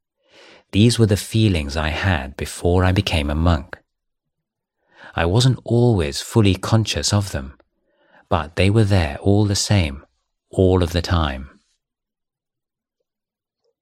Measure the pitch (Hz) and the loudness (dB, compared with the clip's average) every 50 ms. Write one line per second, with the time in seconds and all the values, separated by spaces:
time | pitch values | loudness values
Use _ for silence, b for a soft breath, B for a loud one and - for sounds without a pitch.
0 | _ _ _ B B B B B B B B B B B - 98 110 120 117 113 | _ _ _ B B B B B B B B B B B 2 4 4 4 4 2
1 | 113 101 104 92 - - - 110 110 104 90 80 73 71 71 80 76 78 76 - | 2 2 2 -2 -2 -4 -2 0 2 2 0 0 -4 -4 -6 -4 -4 -4 -4 -2
2 | - 98 87 69 67 69 - - 76 - - - - 87 87 92 90 92 95 107 | -2 0 -2 -2 -4 -8 -10 -10 -10 -10 -10 -4 -2 0 2 2 2 2 2 0
3 | 101 - - 78 71 73 73 78 82 87 82 - - - - - _ _ _ _ | 0 0 -2 -2 -2 -2 -2 0 2 2 2 0 -2 -10 -20 -20 _ _ _ _
4 | _ _ _ _ _ _ _ _ _ _ _ _ _ _ _ B B B B B | _ _ _ _ _ _ _ _ _ _ _ _ _ _ _ B B B B B
5 | B B B - 82 85 95 120 127 131 117 - - - 113 120 120 120 110 90 | B B B -2 -2 2 2 2 2 2 0 0 -4 -2 0 2 4 4 2 2
6 | 78 71 69 - - - - 117 101 98 90 - - - 113 113 107 - - 76 | 0 -2 -4 -8 -10 -2 0 2 4 2 2 0 -2 0 0 0 0 0 -4 -4
7 | 71 - 101 104 98 92 - 73 67 67 - _ _ _ _ b b b b b | -2 0 0 -2 -2 -2 -8 -10 -10 -10 -18 _ _ _ _ b b b b b
8 | b b b b b - 95 82 76 78 - 92 92 98 104 113 107 98 101 92 | b b b b b -4 -4 -4 -4 -4 -2 0 2 2 4 2 2 2 2 0
9 | 80 73 73 - - 98 101 104 107 101 101 - - - 104 98 82 71 67 67 | 0 -2 -4 -4 0 0 2 2 2 0 -2 -4 0 0 0 0 0 -2 -6 -10
10 | - _ _ _ _ _ _ _ _ _ - - 95 92 92 92 87 82 85 87 | -18 _ _ _ _ _ _ _ _ _ 0 2 2 4 4 2 0 0 -2 -4
11 | 82 - 87 82 78 69 67 67 67 - _ _ _ _ _ _ _ _ _ _ | -2 -2 -2 -2 -2 -2 -6 -8 -14 -18 _ _ _ _ _ _ _ _ _ _
12 | _ _ _ _ _ _ _ _ _ _ _ _ _ _ _ _ _ _ _ _ | _ _ _ _ _ _ _ _ _ _ _ _ _ _ _ _ _ _ _ _
13 | _ _ _ _ _ _ _ _ _ _ _ _ _ _ _ _ | _ _ _ _ _ _ _ _ _ _ _ _ _ _ _ _